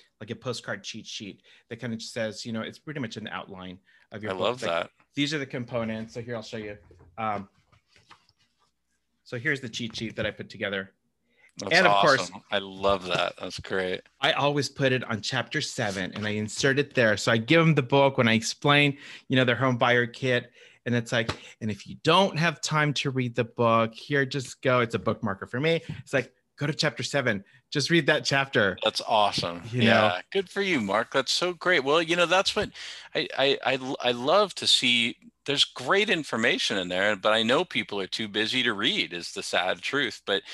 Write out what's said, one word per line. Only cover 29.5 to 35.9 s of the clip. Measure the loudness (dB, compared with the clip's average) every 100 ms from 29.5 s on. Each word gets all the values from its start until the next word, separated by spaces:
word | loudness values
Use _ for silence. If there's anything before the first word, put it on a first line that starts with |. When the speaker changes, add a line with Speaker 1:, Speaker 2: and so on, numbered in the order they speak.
| -6 -6
Speaker 1:
You | 2
Speaker 2:
Yeah. | 4 6 4
Speaker 1:
know? | 0 -4
Speaker 2:
Good | -4 -4
for | -2
you, | 0 0
Mark. | 2 0 0
That's | 0 0
so | 0 -2
great. | -2 2 2
Well, | 4 2
you | 2 2
know, | 4
that's | 4 2 0
what | -4 -6 -14 -14 -8
I, | -6 -4 0
I, | 2 2
I, | 0 -2 -2 -2
I | -2
love | 0 2 4 2 0
to | 2
see. | 2 4 2 2 -4 -18 _ -2
There's | 0 0
great | -2 0